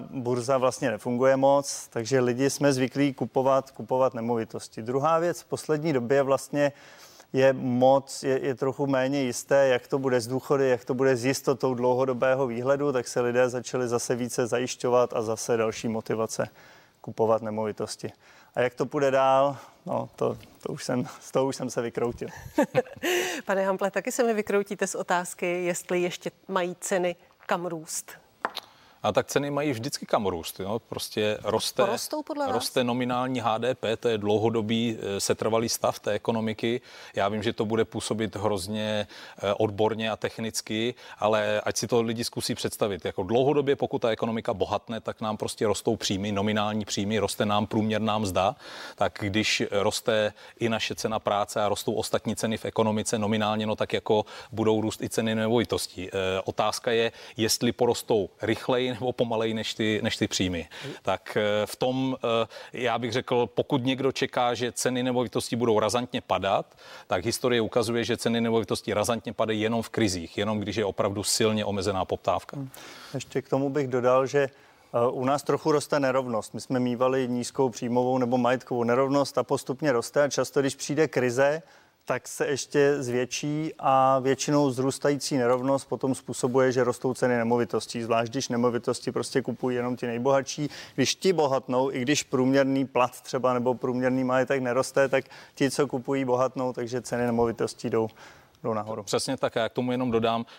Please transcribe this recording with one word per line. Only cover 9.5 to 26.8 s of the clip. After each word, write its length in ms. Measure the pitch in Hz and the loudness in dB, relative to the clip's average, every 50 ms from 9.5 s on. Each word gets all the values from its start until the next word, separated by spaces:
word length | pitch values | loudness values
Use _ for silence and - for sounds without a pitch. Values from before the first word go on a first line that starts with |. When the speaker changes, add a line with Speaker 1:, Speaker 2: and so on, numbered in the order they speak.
| 143 139 139 | 4 6 6
Speaker 1:
jak 200 | 135 127 120 - | 6 4 2 0
to 120 | - - 139 | -2 -2 -2
bude 220 | 135 135 123 123 | 0 2 2 2
s 60 | 110 | 0
důchody, 420 | 113 131 131 - - 151 139 135 131 | 0 -4 -4 0 0 2 4 4 4
jak 160 | 123 120 - | 2 2 0
to 80 | - 139 | -2 0
bude 220 | 123 135 135 135 | 2 4 4 4
s 100 | 117 117 | 4 2
jistotou 480 | 135 131 - - 147 139 117 - 131 127 | 0 0 0 0 0 0 2 0 0 0
dlouhodobého 760 | 117 123 127 123 123 131 131 127 117 131 131 131 131 139 | 2 2 2 4 2 2 0 0 2 2 2 4 2 0
výhledu, 440 | 120 117 117 123 135 139 139 143 147 | -2 -2 0 2 2 2 2 2 0
tak 160 | 127 123 120 | 0 -2 -2
se 140 | - - 127 | -2 -2 0
lidé 280 | 123 120 120 123 127 123 | 0 2 4 4 4 2
začali 380 | 120 127 113 - - 127 127 | 2 -2 -6 -4 -4 -2 -2
zase 280 | 120 120 117 - - 131 | 0 0 0 0 0 -2
více 320 | 117 123 117 - - 127 | -2 -2 -2 -2 -2 0
zajišťovat 640 | 110 123 120 127 123 - - - 127 120 123 123 117 - | 0 0 0 -2 -2 -4 -2 0 4 4 4 4 4 0
a 80 | 127 | -2
zase 360 | 110 110 113 110 - - 120 | -2 -2 -4 -4 -2 0 0
další 300 | 113 110 110 107 - - | 2 2 0 -2 -4 -4
motivace 600 | 120 110 110 - - 117 110 113 110 - - 120 - - - - - - - - _ _ _ | -4 -4 -4 -4 -2 -2 -2 -2 -2 -2 -4 -6 -6 -8 -18 -20 -20 -20 -20 -20 _ _ _
kupovat 400 | - - 113 - 113 110 110 110 | -14 -8 -2 2 4 4 4 2
nemovitosti. 720 | 113 110 107 110 110 107 101 - 110 - - - - 104 - _ _ - - - - _ - | 0 -2 -4 -4 -4 -4 -4 -6 -6 -8 -8 -10 -12 -12 -14 _ _ -20 -20 -20 -20 _ -2
A 60 | - | 0
jak 120 | 123 123 - | 0 0 0
to 120 | - 143 | -2 -4
půjde 260 | 120 - 151 139 135 | -2 0 0 2 4
dál, 460 | 131 135 135 135 135 135 139 143 139 117 - - - _ - | 4 4 4 4 4 4 4 2 0 -4 -12 -20 -20 _ -8
no, 240 | - 131 120 123 120 _ | -6 -4 -4 -6 -6 _
to, 220 | - 127 123 117 120 - - - - - | -2 -2 -2 -2 -4 -12 -20 -18 -12 -10
to 100 | - 147 | -10 -8
už 100 | 139 - | -8 -4
jsem, 240 | - - 123 - - - - | -4 -2 -2 -2 -4 -8 -16
z 100 | - - | -10 -4
toho 140 | - 135 131 | -2 0 0
už 100 | 135 131 | 0 -2
jsem 140 | - 127 123 | -6 -8 -8
se 120 | - - | -6 -4
vykroutil. 480 | 117 117 - - 120 120 120 - - - - - - - - - 277 - - - - | -6 -4 -4 -4 -4 -4 -4 -6 -10 -12 -12 -14 -18 -4 0 0 0 2 0 -2 -2
Speaker 2:
<laughs> 600 | - - - - 349 359 359 359 359 349 285 - | -4 -6 -6 -2 -2 0 0 0 -2 -4 -6 -4
Pane 200 | - 196 196 190 | -2 -2 0 0
Hample, 260 | 196 190 185 208 190 | 0 0 0 -2 -2
taky 200 | - 202 185 254 | -2 -2 -4 -2
se 120 | 247 - 240 | 0 0 2
mi 100 | 233 226 | 2 0
vykroutíte 540 | 208 208 - 202 202 202 - 208 - 196 | 0 0 0 0 0 0 -2 -4 -4 -4
z 80 | 185 - | -4 -4
otázky, 720 | 160 196 - 190 175 180 - - - 196 175 175 180 180 | -4 -2 0 0 0 -2 -4 -6 -4 -2 -2 -2 0 -2
jestli 360 | 175 175 - - - 185 180 | -2 -4 -4 -4 -2 -2 0
ještě 300 | 175 180 175 - - 170 - _ _ | 0 -2 -4 -6 -10 -12 -12 _ _
mají 280 | - 190 185 175 180 175 | -4 -2 -2 -2 -2 -6
ceny 360 | - | -8